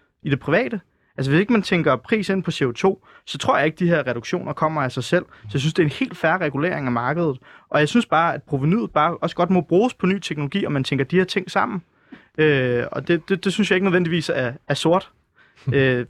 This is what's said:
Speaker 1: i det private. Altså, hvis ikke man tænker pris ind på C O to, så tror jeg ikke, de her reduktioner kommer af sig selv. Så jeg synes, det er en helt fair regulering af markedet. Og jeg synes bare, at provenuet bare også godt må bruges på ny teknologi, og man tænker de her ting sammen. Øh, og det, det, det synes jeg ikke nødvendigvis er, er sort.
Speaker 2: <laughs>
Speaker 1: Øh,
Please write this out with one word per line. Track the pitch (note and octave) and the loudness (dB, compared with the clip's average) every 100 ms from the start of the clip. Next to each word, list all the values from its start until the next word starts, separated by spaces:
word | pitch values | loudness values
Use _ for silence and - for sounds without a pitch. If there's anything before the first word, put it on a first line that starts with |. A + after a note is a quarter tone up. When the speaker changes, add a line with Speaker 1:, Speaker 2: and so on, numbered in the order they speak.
| _ _ | _ _
Speaker 1:
i | - | -4
det | C3+ | -4
private. | - E3 B3 A3+ - _ _ - | 0 0 0 -6 -12 _ _ -8
Altså, | C3+ | 0
hvis | D3+ | 2
ikke | G#3 | 4
man | A#3 | 0
tænker | - F#3 D#3 C3 | 2 0 2 0
pris | - A3 G3 | 0 -2 0
ind | F#3+ | -2
på | F3 | -2
C | - | -2
O | C3+ | -2
to, | A#2 F#3+ - _ - - | 2 0 0 _ -20 -14
så | C#3 | -6
tror | - C4+ | 0 2
jeg | D3+ | 2
ikke, | D#3 | 0
de | F3 | 2
her | E3+ B2+ | 2 0
reduktioner | A#2+ A#2 F3 F#3+ | -4 -4 -6 -6
kommer | D3 D#3 D#3 | -2 -2 0
af | C3 | -2
sig | C3 | -4
selv. | B2 F3 F3+ - | 0 0 -2 -16
Så | G#2+ | -6
jeg | C#3 | -2
synes, | C#3+ | -2
det | D#3 | 2
er | D#3 | 0
en | |
helt | - C4 F3 | 0 -6 -2
fair | E3 F3+ | 0 0
regulering | D#3+ C#3 E3 D3+ C3+ | -2 -2 -2 -2 -2
af | |
markedet. | A#2+ B2 D#3 E3 B2+ - - _ | -2 -2 -2 -2 -4 -12 -20 _
Og | D3 | 0
jeg | D3+ | 2
synes | A#3+ A3+ | 2 2
bare, | D#3 E3+ | 2 2
at | C3+ | -2
provenuet | - C#3 C#3+ G#3 G#3+ | -6 -2 0 0 0
bare | D3+ D#3 E3 | 0 0 0
også | E3 - | -6 -2
godt | E3+ | 2
må | F#3 | 2
bruges | D3+ E3+ A#3+ | 2 2 2
på | - F3+ | 0 -2
ny | G3 | 0
teknologi, | - D3+ C#3+ G3 | -4 -6 -4 -4
og | G3 | -2
man | D3 | -2
tænker | C3 C#3 | -2 -2
de | C3+ F3 | 0 0
her | |
ting | F#3 - F#3 | 0 -2 -2
sammen. | G3+ A3 G3 - _ _ - _ - | -2 -2 -4 -10 _ _ -20 _ 0
Øh, | D#3 C#3 B2+ A#2+ A#2+ | 2 4 2 0 -2
og | - C#3 | -6 0
det, | E3+ - | -2 0
det, | G3 | -2
det | G3 | -2
synes | F3+ G3+ | 0 2
jeg | F#3+ | 2
ikke | |
nødvendigvis | G3 F3+ E3+ E3+ D3+ | 2 2 2 0 -2
er, | C3+ B2+ C3+ - | -2 -4 -8 -4
er | |
sort. | C#3+ D#3+ F3+ - _ _ _ _ _ - | 0 2 2 0 _ _ _ _ _ -2
Speaker 2:
<laughs> | |
Speaker 1:
Øh, | C#3 C3+ B2 A#2+ | 2 2 0 -4